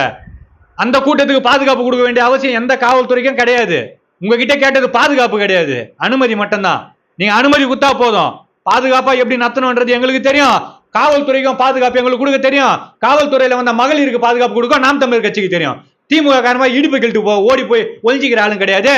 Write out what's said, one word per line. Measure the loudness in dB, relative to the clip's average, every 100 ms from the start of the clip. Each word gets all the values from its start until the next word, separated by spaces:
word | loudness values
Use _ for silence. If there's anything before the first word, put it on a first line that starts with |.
| -2 -4 -18 -20 -20 _ _ -6
அந்த | -2 0 0
கூட்டத்துக்கு | 0 0 0 2
பாதுகாப்பு | 2 2 0 0
கொடுக்க | 0 0
வேண்டிய | 0 0
அவசியம் | 0 -2 -2
எந்த | -2 0
காவல்துறைக்கும் | 2 2 0 0 0 0
கிடையாது. | 0 0 0 -2 -4 -12 _ _
உங்ககிட்ட | -2 0 0 0
கேட்டது | 2 0 0 0
பாதுகாப்பு | 0 2 0 0
கிடையாது, | 0 0 0 -4 -8 -6 -2
அனுமதி | 0 0 -2
மட்டும்தான். | -4 -2 -2 -4 -6 _ _ -6
நீங்க | -2 0
அனுமதி | 2 2 0
கொடுத்தா | 0 0 0
போதும். | 0 0 -2 -6 _ _ -2
பாதுகாப்பா | 0 2 0 0 0
எப்படி | 0 -2
நடத்தணும்ன்றது | -2 -2 -2 0 0 0
எங்களுக்கு | 0 0 0
தெரியும், | 2 2 0 -2 -14 _ -2
காவல்துறைக்கும் | 0 0 0 0 -2 0
பாதுகாப்பு | 0 0 0 0
எங்களுக்கு | 0 0
கொடுக்க | 0 0 0
தெரியும், | 2 2 0 -6 _
காவல்துறையில | 0 2 2 0 0 0
வந்த | -2 0
மகளிருக்கு | 0 0 0 0 0
பாதுகாப்பு | 0 0 0
கொடுக்க | 0 2 2
நாம் | 0
தமிழர் | 0 0 -2
கட்சிக்கு | -2 -2 -2
தெரியும். | -4 -6 -14 _ -4
திமுக | 0 2 2
காரமா | 2 0 0 0
இடுப்பு | 0 0
கிழிட்டு | 0 0 0
போ, | 2 2
ஓடி | 0 0
போய் | 0 -2 -4 -2
ஒளிஞ்சிக்கிற | 0 0 0
ஆளுங்க | 0 0
கிடையாது. | 0 0 2